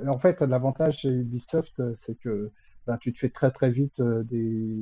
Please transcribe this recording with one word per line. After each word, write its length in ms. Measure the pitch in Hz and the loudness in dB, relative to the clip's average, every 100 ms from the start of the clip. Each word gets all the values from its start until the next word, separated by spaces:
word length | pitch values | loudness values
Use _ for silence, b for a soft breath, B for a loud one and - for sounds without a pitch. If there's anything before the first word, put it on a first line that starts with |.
| 139 | -2
en 60 | 131 | 2
fait, 240 | 185 170 | 2 4
l'avantage 560 | 139 127 131 - 160 147 | 2 2 0 2 0 0
chez 100 | 139 | 0
Ubisoft, 720 | 127 120 120 - 165 160 - | 0 -2 -6 -4 -4 -4 -4
euh, 120 | 123 | -4
c'est 240 | 113 - 113 | -4 -10 -8
que, 320 | 120 104 104 - - - - | -4 -4 -6 -10 -20 -12 -6
ben, 120 | 117 | -4
tu 140 | 123 | -4
te 40 | - | -2
fais 120 | 123 | -4
très, 200 | - 131 | 2 2
très 200 | - 131 | 4 2
vite, 300 | 120 143 - | 2 0 0
euh, 220 | 120 113 | 0 0
des 440 | 113 117 113 110 110 110 | -2 -2 -2 -2 -2 -4